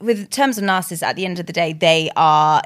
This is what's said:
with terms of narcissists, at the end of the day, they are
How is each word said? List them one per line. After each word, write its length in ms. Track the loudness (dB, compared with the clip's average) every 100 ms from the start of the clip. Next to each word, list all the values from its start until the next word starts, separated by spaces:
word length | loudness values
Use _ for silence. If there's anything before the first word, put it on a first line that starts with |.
with 280 | -4 -4 -6
terms 280 | -2 -2 0
of 60 |
narcissists, 400 | -2 -2 -4 -6
at 120 | -6 -4
the 100 | -6
end 140 | -6
of 60 | -6
the 80 |
day, 200 | -4 -4
they 360 | 0 2 4 2 2
are 460 | 4 4 4 2